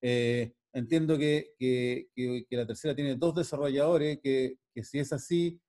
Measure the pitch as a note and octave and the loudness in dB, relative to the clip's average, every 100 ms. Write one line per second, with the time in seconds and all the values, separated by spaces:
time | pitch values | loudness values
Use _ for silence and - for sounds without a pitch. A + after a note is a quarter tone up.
0 | B2 B2 A#2+ A#2+ A#2 - _ C3 A#2 E3 | 0 2 2 0 -2 -8 _ -8 0 2
1 | D#3+ D#3 D3+ D3+ - _ B2+ B2+ B2 B2 | 4 2 2 0 -2 _ 0 2 0 -2
2 | - - B2+ B2 A#2 B2 A2+ A2 D#3 C#3 | -6 -6 -4 -4 -4 -4 -4 -4 -4 -2
3 | C#3+ C3 E3 D#3+ E3 C#3+ C#3+ C#3 D3+ E3+ | -2 0 0 0 -2 -2 0 2 4 4
4 | D3+ D3+ C#3 C3+ C3 - _ - G#2+ C#3 | 2 -2 0 0 0 -4 _ -14 -6 -4
5 | C#3 D3 - F3 E3+ E3+ | -2 -4 -2 0 0 -4